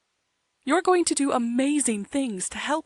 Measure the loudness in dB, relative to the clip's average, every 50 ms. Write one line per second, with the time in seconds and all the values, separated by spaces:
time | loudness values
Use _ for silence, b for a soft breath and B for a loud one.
0 | _ _ _ _ _ _ _ _ _ _ _ _ -2 0 0 2 4 4 4 4
1 | 2 2 0 0 0 0 0 0 0 0 0 0 2 2 2 0 0 0 -2 -2
2 | -4 -4 -4 -4 -2 -2 -4 -6 -8 -8 -8 -8 -4 -4 -4 -4 -4